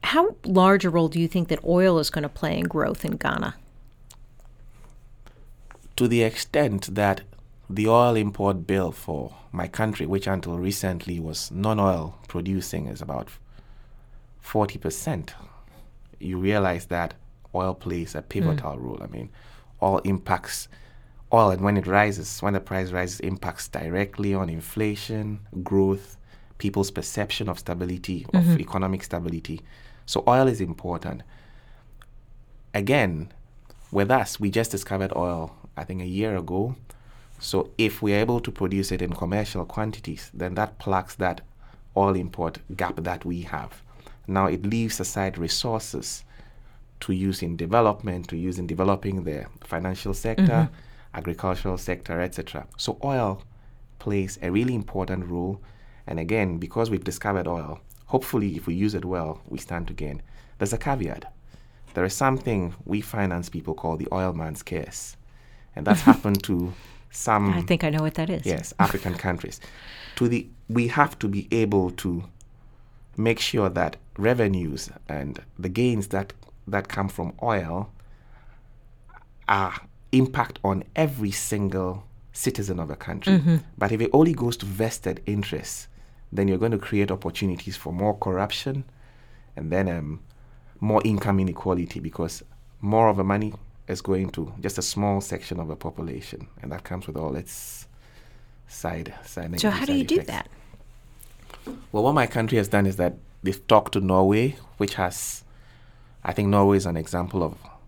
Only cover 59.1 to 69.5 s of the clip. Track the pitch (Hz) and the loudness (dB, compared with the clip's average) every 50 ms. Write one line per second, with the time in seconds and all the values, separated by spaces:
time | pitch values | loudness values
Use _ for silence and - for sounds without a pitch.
59.1 | 92 87 80 78 78 - - - 60 - - - 87 85 85 82 82 - 76 73 | -4 -2 -2 -4 -6 -8 -10 -12 -12 -12 -8 -6 -6 -6 -6 -6 -6 -6 -6 -6
60.1 | 71 - - - - - - - - - 98 98 113 113 - 147 139 127 98 76 | -6 -8 -12 -14 -18 -20 -20 -20 -6 -4 -4 -2 -2 -2 0 -2 0 0 -2 -4
61.1 | - - - - - - - - - - - - - - - - - - 90 95 | -6 -8 -12 -16 -18 -18 -20 -20 -20 -20 -20 -20 -20 -20 -20 -8 -2 0 0 0
62.1 | - - 143 135 131 123 - 123 113 98 90 85 87 - - - 92 104 104 - | 0 2 2 2 2 2 0 0 0 0 0 -2 -4 -8 -6 -2 -2 -2 -2 -4
63.1 | - 110 101 95 87 87 87 - - 82 76 - 78 - - 82 80 78 - - | -2 0 0 0 0 -2 -4 -6 -8 -8 -6 -6 -6 -4 -2 -2 -2 -2 -2 -2
64.1 | - 92 92 92 87 80 80 80 76 - - - 90 80 67 - - - - - | 0 0 0 0 0 -2 -4 -6 -6 -10 -8 -6 -6 -6 -6 -6 -10 -14 -14 -14
65.1 | - - - - - - - - - - - - - - 71 101 104 - - - | -16 -18 -20 -20 -20 -20 -20 -20 -20 -20 -20 -14 -10 -6 2 2 2 4 6 4
66.1 | - - - 104 101 98 - - 98 87 90 90 92 - - - - - - - | 4 4 4 0 0 0 0 0 0 0 0 -2 -6 -10 -16 -20 -20 -20 -20 -16
67.1 | - - - 117 110 104 101 98 175 170 170 - 180 165 - 156 151 156 156 156 | -12 -6 0 2 4 4 6 4 4 2 2 2 0 2 2 0 0 0 0 -2
68.1 | 156 - 160 165 185 - - - 85 160 165 - - - 98 98 - 98 - 95 | -2 -2 -4 -4 -4 -4 -2 -2 -2 -2 -4 -10 0 0 0 2 2 -2 -2 -4
69.1 | 87 85 - 92 87 82 - - | -4 -2 -2 -2 -2 -2 -6 -10